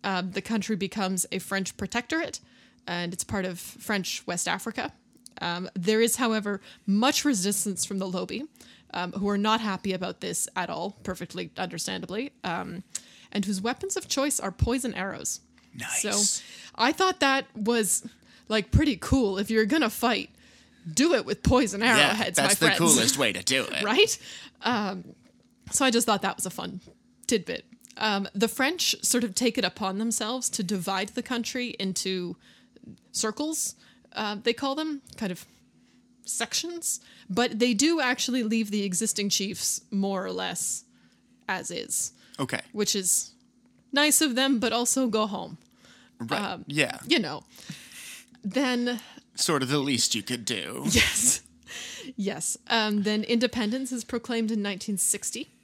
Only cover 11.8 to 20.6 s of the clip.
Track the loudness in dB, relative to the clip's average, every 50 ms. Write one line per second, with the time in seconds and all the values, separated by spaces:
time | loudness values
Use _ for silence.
11.8 | -6 -6 -6 -6 -6 -6 -6 -6 -6 -8 _ _ -6 -6 -4 -4 -6 -8 -10 -12
12.8 | -12 _ _ -14 -14 -14 -20 -20 -20 -6 -2 -2 0 0 -2 -2 -2 -2 -2 -2
13.8 | -4 -4 -4 -6 -4 -2 0 0 0 0 0 -2 -4 -4 0 0 2 2 2 0
14.8 | -2 -4 -4 -4 -6 -6 -6 -6 -6 -6 -8 -8 _ _ _ -20 _ _ -14 -12
15.8 | -8 -4 -4 -2 -2 0 0 2 2 2 0 -2 -6 -12 -18 -18 -18 -16 -4 0
16.8 | 0 0 2 4 2 2 4 4 2 4 4 2 0 -4 _ -2 0 2 2 2
17.8 | 4 2 0 -2 -2 -8 -18 _ _ _ -20 -20 _ 0 0 0 2 6 6 6
18.8 | 6 6 2 0 0 2 2 4 4 2 2 0 0 2 4 4 4 4 4 4
19.8 | 4 2 2 2 4 4 4 2 0 -6 -12 _ -20 -20 -20 -20